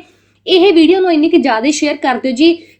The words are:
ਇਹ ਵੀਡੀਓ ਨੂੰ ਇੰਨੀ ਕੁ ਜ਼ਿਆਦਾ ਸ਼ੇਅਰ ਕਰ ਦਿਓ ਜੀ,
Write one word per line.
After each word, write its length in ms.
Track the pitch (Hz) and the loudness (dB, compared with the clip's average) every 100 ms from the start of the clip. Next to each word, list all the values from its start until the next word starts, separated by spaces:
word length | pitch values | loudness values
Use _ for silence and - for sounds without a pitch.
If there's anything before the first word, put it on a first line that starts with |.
| - _ _ _ - | -6 _ _ _ 0
ਇਹ 260 | 370 403 | 2 4
ਵੀਡੀਓ 280 | 330 311 381 | 4 2 2
ਨੂੰ 120 | 370 | 0
ਇੰਨੀ 160 | 311 330 | 0 0
ਕੁ 100 | 339 | 0
ਜ਼ਿਆਦਾ 320 | 247 220 277 | -2 -2 -4
ਸ਼ੇਅਰ 240 | 294 294 302 | -4 -4 -4
ਕਰ 200 | 277 233 | -4 -4
ਦਿਓ 140 | 262 | -6
ਜੀ, 200 | 240 330 339 - | 0 0 0 -10